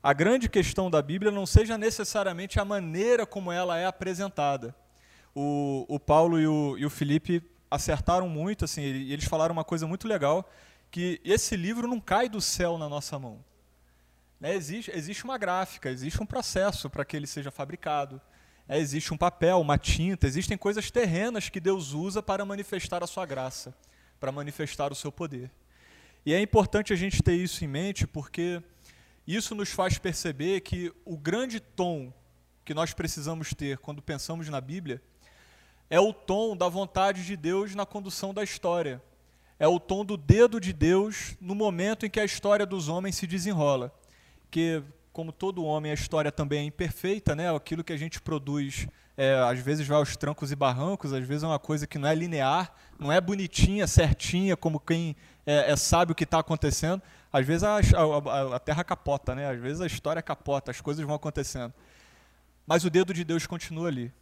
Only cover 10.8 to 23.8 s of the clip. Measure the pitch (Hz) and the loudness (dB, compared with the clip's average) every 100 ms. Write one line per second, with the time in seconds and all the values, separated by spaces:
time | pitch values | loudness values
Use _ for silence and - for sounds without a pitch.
10.8 | _ 170 180 170 170 220 - 196 175 226 | _ -4 -4 -4 0 2 2 -2 -2 -2
11.8 | 240 247 - 196 254 208 - - 175 165 | -4 -4 0 2 2 -2 -4 0 0 0
12.8 | 151 147 - 143 127 110 - _ _ _ | -4 -6 -8 -10 -12 -16 -20 _ _ _
13.8 | _ _ _ _ _ _ - 165 147 208 | _ _ _ _ _ _ -4 -4 -4 -8
14.8 | 220 175 151 202 247 262 196 180 - - | -8 -8 -8 -10 -8 -4 -2 0 -2 -6
15.8 | 131 127 135 - 214 - - 185 196 - | -6 -4 -4 -4 -4 -4 -2 0 0 0
16.8 | 139 - 139 156 143 - 139 - 139 175 | -6 -6 -6 -6 -6 -8 -10 -8 -10 -8
17.8 | 156 147 139 135 _ _ _ _ - 147 | -4 -2 -4 -10 _ _ _ _ -2 0
18.8 | 147 147 - 156 175 - 170 185 147 143 | 0 -2 -4 0 0 4 4 4 4 2
19.8 | - - 170 190 139 143 185 202 202 208 | 2 2 2 2 2 2 -2 -2 0 -2
20.8 | - 247 214 165 226 220 - 190 175 190 | 0 2 2 2 0 -4 -6 -2 0 0
21.8 | 143 147 185 196 - 190 202 202 196 190 | -2 -4 -4 -4 -2 -2 -2 -6 -6 -8
22.8 | - 175 175 - 175 135 131 - - - | -4 -6 -6 -6 -6 -6 -6 -10 -16 -20